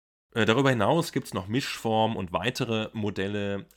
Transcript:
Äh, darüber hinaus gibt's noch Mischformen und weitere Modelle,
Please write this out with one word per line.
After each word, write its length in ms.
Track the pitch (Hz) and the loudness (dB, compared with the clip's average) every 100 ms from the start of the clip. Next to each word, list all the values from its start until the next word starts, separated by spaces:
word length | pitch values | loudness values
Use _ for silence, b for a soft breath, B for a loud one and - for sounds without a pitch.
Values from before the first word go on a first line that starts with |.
| _ _ _ | _ _ _
Äh, 120 | 117 110 | 0 4
darüber 240 | 113 135 | 4 4
hinaus 420 | 120 104 165 - | 4 4 2 0
gibt's 220 | - - | -4 -4
noch 140 | 101 95 | -6 -2
Mischformen 680 | 120 - - 117 110 113 110 | -2 -2 -4 0 2 2 0
und 160 | 90 | -4
weitere 580 | 85 107 - 117 110 110 | -4 -2 -2 -2 -2 -4
Modelle, 720 | 113 104 101 98 104 101 101 - | -4 -4 -2 -2 -2 -4 -6 -8